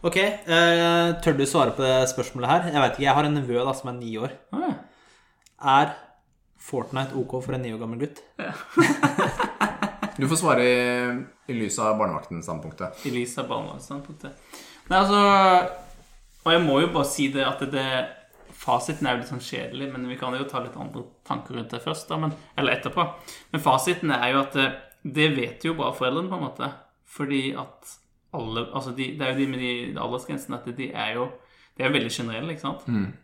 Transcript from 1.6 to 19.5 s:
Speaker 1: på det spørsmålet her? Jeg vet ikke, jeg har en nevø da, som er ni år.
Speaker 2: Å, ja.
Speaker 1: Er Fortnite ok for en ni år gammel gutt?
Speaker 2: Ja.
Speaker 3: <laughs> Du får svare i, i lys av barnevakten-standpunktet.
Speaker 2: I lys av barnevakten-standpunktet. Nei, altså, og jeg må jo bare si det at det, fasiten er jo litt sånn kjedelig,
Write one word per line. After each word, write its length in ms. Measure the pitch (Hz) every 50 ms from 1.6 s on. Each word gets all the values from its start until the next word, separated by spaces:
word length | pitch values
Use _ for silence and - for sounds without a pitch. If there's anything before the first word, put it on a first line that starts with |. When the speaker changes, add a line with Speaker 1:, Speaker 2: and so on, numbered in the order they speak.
| 135 117 -
Speaker 1:
på 80 | - 135
det 240 | 127 131 131 127 127
spørsmålet 380 | - - 120 - - 123 123 123
her? 220 | 151 180 180 175
Jeg 100 | 147 147
vet 100 | 131 - -
ikke, 100 | - 139
jeg 100 | 139 131
har 100 | 147 147
en 80 | 147 147
nevø 300 | 147 135 123 120 120 123
da, 80 | 135 131
som 160 | - - 127
er 100 | 123 123
ni 160 | 120 113 110
år. 140 | 110 123 135 - - _ _ -
Speaker 2:
Å, 60 | 262
ja. 120 | 370 330 214 - - - _ _ _ _ _ _ _ _ _ _ _ - _ _
Speaker 1:
Er 320 | - 139 131 139 151 165 - - - - _ _ _ _ _ _ _ _ _
Fortnite 560 | _ - - - 127 107 - 131 131 135 135 135
ok 260 | 135 120 - - 131 127
for 100 | - 135
en 80 | 127
ni 100 | 127 117
år 80 | 110 110
gammel 200 | 117 113 117 117
gutt? 220 | 143 151 - - - _ _ -
Speaker 2:
Ja. 140 | - 254 - - - - -
Speaker 3:
<laughs> 320 | - 330 - 285 - - 277 - - 170 - - - 240 214 - - 214 208 - - - - - - - 208 -
Du 80 | - 135
får 80 | 139 160 160
svare 240 | 180 156 131 120 123
i, 120 | 123 123 123 123 123 123 123 123 123 123 123 - - _ _ _ -
i 20 | 127
lys 220 | 117 110 98 - -
av 180 | 110 107 107 107
barnevakten-standpunktet. 1040 | 104 92 80 78 - - 90 82 78 87 82 78 78 78 78 - 92 80 - - -
Speaker 2:
I 60 | 143 123
lys 220 | 123 120 120 -
av 80 | - 127 117
barnevakten-standpunktet. 840 | 117 113 104 - - 135 - - 143 143 143 - 156 - - 131 - - - - - - - - - - _ -
Nei, 80 | 180
altså, 220 | 185 196 196 202 208 202 202 196 196 190 190 185 180 180 - - - - - - - - _ - - _ _ _ -
og 80 | - 165 165
jeg 80 | 175 175
må 140 | 151 135 139
jo 60 | 165 170 -
bare 100 | 147 139
si 220 | - - - 143 135 139
det 80 | 139 135
at 160 | 127 131 - 139 131
det, 140 | 131 131 131 135 131 127 127 127 - - - _ _ _ - - -
fasiten 480 | - - - 123 120 - - 156 - 151
er 80 | 131 123
jo 80 | 120
litt 80 | 117 -
sånn 140 | 131 123 -
kjedelig, 460 | -